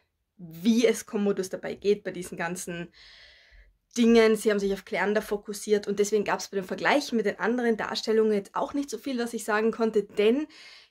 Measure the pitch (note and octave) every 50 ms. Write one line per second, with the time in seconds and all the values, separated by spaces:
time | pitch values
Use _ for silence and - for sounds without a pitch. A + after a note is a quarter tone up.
0 | _ _ _ _ _ _ _ - F3 E3 E3 E3 F3 A#3 A3 A#3 B3 A3+ A3 -
1 | - - - G#3 G3+ G3+ F#3+ F#3+ F#3 - - - - D#3+ - - - G3+ G#3 G3+
2 | - F#3+ - F3 F3+ - F#3 F3+ E3+ E3+ F3+ F3+ - F#3 E3+ E3+ E3+ E3+ _ -
3 | - - - - - - - _ _ _ - - - _ _ _ _ _ - A#3+
4 | A#3 A3+ A3+ A3+ A3 A3 A3 G#3+ - A3 G3+ G3+ G3+ G3 G3 F#3+ - - G#3+ E3+
5 | F#3 G3 G#3 G#3+ G#3 - G#3+ G#3 - A3 G3+ - - G#3 G#3 G3+ G#3 G#3 G3+ G3+
6 | G#3 G3+ G#3+ G#3 G3 - F3+ F#3+ - - - G3 F#3 - F#3+ - E3 E3+ A#3+ D4
7 | C#4+ - A#3+ A3 G3 G#3 - - F3 G#3+ A#3 B3 A#3 A#3 A3 G#3 - - A3+ -
8 | - A3+ A3 A3 A3 A3 G#3 G3+ G3+ - - - B3+ C4+ - C#4+ C#4 C#4+ - B3+
9 | - C#4+ C4 A#3 A#3+ A#3 - G#3+ - A3+ G#3 G#3+ A3 A3+ G#3+ - A3+ A3 A3 G#3
10 | G3+ - - - G3+ A3 A#3+ C#4+ D#4 - - - - - - - - _